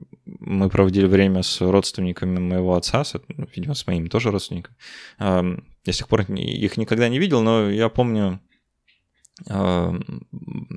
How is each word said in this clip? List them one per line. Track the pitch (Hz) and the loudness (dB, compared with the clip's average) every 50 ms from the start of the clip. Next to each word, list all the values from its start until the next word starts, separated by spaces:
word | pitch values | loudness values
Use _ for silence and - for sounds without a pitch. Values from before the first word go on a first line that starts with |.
| - _ - _ - | -14 _ -20 _ -20
мы | - - - - - 98 95 95 92 | -18 -18 -14 -8 -4 0 2 2 2
проводили | 95 - 98 95 92 98 98 | 4 4 4 4 6 4 4
время | 92 95 95 98 95 95 92 92 | 6 6 6 6 6 4 2 0
с | - - - | -2 -2 0
родственниками | 92 92 95 98 95 - - - 95 90 87 - - 92 90 90 | 2 4 4 4 4 2 -4 -4 -4 -4 -4 -4 -4 -2 -2 -2
моего | 90 90 90 92 92 92 90 | -2 0 0 0 2 2 2
отца, | 87 - - - 123 143 | 2 0 0 0 0 0
с, | - - 160 - - | 0 -6 -10 -12 -12
ну, | - 147 139 - - | -12 -12 -12 -12 -10
видимо, | - 90 147 143 | -10 -8 -6 -6
с | - - - | -6 -4 -4
моими | 90 85 82 82 | -4 -4 -4 -2
тоже | - 110 117 117 | -2 0 0 0
родственниками. | 101 95 - - - 87 87 - _ _ - - - - - - - - | -2 -2 -4 -6 -10 -10 -12 -12 _ _ -20 -20 -20 -20 -20 -20 -10 -4
Ам, | 104 98 92 90 90 90 90 - - _ - _ - | -2 0 2 2 2 0 -4 -6 -10 _ -20 _ -6
я | - 90 | -6 -4
с | - | -4
тех | - - | -2 0
пор | - - 92 92 | 0 0 0 0
ни-, | 101 - - | -4 -6 -4
их | - - - - 95 - - | -4 -4 -2 -2 -2 -2 -2
никогда | 110 - 110 110 120 117 | -2 0 2 2 2 2
не | 123 135 | 2 0
видел, | 180 196 143 120 | 0 2 2 2
но | 110 110 113 113 107 101 | 4 4 4 2 2 2
я | 101 107 113 113 | 2 0 0 0
помню, | - - 123 120 113 107 101 95 90 95 _ _ _ _ _ _ _ _ _ _ _ _ _ _ _ _ _ - _ - - - | 2 2 0 2 2 0 0 0 -2 -4 _ _ _ _ _ _ _ _ _ _ _ _ _ _ _ _ _ -20 _ -20 -14 -8
ам, | 101 98 98 92 90 87 87 87 87 87 - - - - - - - - - - - - - - - | -4 -2 0 0 2 0 0 -2 -2 -4 -6 -10 -12 -14 -14 -14 -16 -14 -12 -10 -10 -10 -10 -10 -14